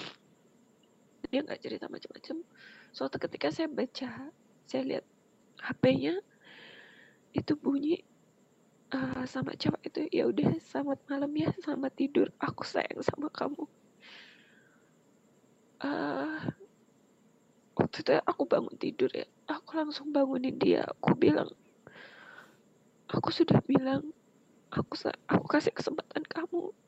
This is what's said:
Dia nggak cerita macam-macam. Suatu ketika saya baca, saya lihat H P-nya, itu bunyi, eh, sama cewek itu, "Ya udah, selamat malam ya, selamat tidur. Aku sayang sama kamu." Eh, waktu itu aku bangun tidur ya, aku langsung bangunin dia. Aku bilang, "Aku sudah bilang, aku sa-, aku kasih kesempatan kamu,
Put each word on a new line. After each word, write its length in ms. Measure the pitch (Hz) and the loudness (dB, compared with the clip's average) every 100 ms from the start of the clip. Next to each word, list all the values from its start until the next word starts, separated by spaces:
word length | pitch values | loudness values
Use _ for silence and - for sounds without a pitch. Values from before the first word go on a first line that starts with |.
| - - _ _ _ _ _ _ _ _ _ _ - | -12 -14 _ _ _ _ _ _ _ _ _ _ -4
Dia 80 | 262 | -4
nggak 240 | 302 - | -2 -6
cerita 240 | - - - | -8 -8 -8
macam-macam. 560 | - - - - 320 - - - - - | -12 -14 -14 -10 -10 -10 -18 -20 -20 -16
Suatu 240 | - 269 - | -6 -6 -4
ketika 320 | - - 285 | -6 -2 -2
saya 240 | - 320 | 0 -2
baca, 600 | 254 254 - 254 233 277 - _ _ - | -2 -4 -4 -10 -10 -14 -18 _ _ -6
saya 160 | 262 | -4
lihat 220 | 262 - - _ _ _ _ - | -2 -4 -8 _ _ _ _ -10
H 80 | - 247 | -8 4
P-nya, 400 | 262 262 277 370 - _ - - - - - - - _ _ | 6 6 2 0 -4 _ -20 -20 -20 -20 -20 -20 -20 _ _
itu 240 | - - 294 | -2 0 0
bunyi, 480 | - 277 294 349 - _ _ _ _ _ _ _ _ | 0 0 2 0 -4 _ _ _ _ _ _ _ _
eh, 320 | 269 262 262 | -4 -4 -4
sama 320 | 254 269 269 - | -6 -4 -6 -2
cewek 320 | - - - | 0 0 -4
itu, 120 | - 302 | -4 0
"Ya 160 | - - | 2 2
udah, 240 | 196 294 330 | 4 4 2
selamat 400 | - 269 285 277 - | 0 -2 0 -2 -4
malam 240 | 277 285 | -2 -2
ya, 240 | 302 320 - | 0 0 -2
selamat 300 | 311 269 269 - | -4 -4 -4 -2
tidur. 320 | 277 - 294 - | 0 2 2 0
Aku 240 | 165 - - | -6 -4 -4
sayang 320 | - - - | -2 -2 -2
sama 320 | - - 302 | -2 0 -4
kamu." 320 | - 277 294 302 _ _ _ - - - - - _ _ _ _ _ _ _ _ _ _ _ _ - | -4 -4 -4 -10 _ _ _ -20 -20 -20 -20 -20 _ _ _ _ _ _ _ _ _ _ _ _ -8
Eh, 640 | 277 - 285 269 302 311 - - 392 _ _ _ _ _ _ _ _ _ _ - | -4 -2 -2 -4 -4 -4 -6 -8 -12 _ _ _ _ _ _ _ _ _ _ 0
waktu 200 | - - | 0 0
itu 80 | - 285 - | 2 4 2
aku 180 | - | 0
bangun 320 | - - - - | 2 2 0 -4
tidur 320 | - - - | -6 0 0
ya, 100 | - - _ - | 0 -8 _ -10
aku 300 | 302 - 320 | -10 -6 -4
langsung 300 | 302 294 294 | -4 -6 -2
bangunin 480 | 294 269 269 262 - | 2 2 0 -2 2
dia. 260 | - - | 4 4
Aku 300 | - - - - | 2 0 2 6
bilang, 320 | - 302 - - _ _ - - - - - - - _ _ _ _ _ - | 6 6 0 -8 _ _ -20 -20 -20 -20 -20 -20 -20 _ _ _ _ _ -4
"Aku 220 | - - | -2 0
sudah 320 | - 330 - | 2 6 6
bilang, 460 | - 262 262 269 294 - _ _ _ _ _ | 6 4 4 0 -2 -10 _ _ _ _ _
aku 240 | - - - | -4 -4 -4
sa-, 180 | - - - | -4 -4 0
aku 160 | - - | 0 2
kasih 240 | 302 - | 2 2
kesempatan 540 | - - 311 - 302 311 | -2 -4 -6 -6 -8 -6
kamu, 460 | 330 349 339 - - | -6 -4 -4 -6 -10